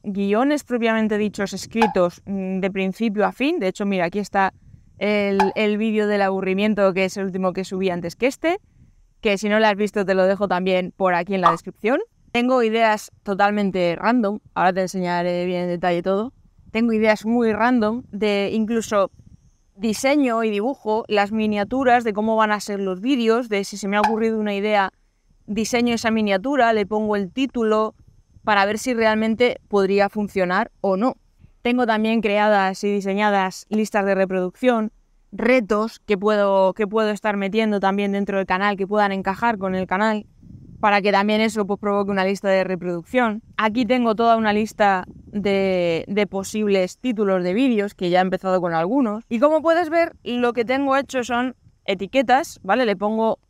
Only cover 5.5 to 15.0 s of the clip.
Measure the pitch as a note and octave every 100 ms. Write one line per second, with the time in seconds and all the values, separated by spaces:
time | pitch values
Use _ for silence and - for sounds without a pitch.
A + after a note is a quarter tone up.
5.5 | - G#3+ G#3 A3 G#3+ G#3 G#3 G3 F#3+ F#3+
6.5 | F#3+ G#3+ G#3 G3 F#3 F#3+ G3+ F#3+ F#3 F#3
7.5 | F3+ F#3 F#3+ F#3+ F3 E3+ - B3+ - D#4+
8.5 | F#4+ _ _ - _ _ _ A3 G3 G#3
9.5 | G#3+ A3 G3+ G#3 G#3+ F#3+ F#3+ F#3 G3 G3
10.5 | F3+ F#3 F#3 F#3 - F#3+ F3 F3 F#3+ E3+
11.5 | E3+ - - G#3 D4 A4+ _ _ A#3+ B3
12.5 | C4 A3+ A3+ A3+ G#3+ - _ - F#3+ G3+
13.5 | G#3 G3 F#3 F3 E3 G#3 B3+ G3+ G#3+ -
14.5 | - F3 F#3 F#3 F#3+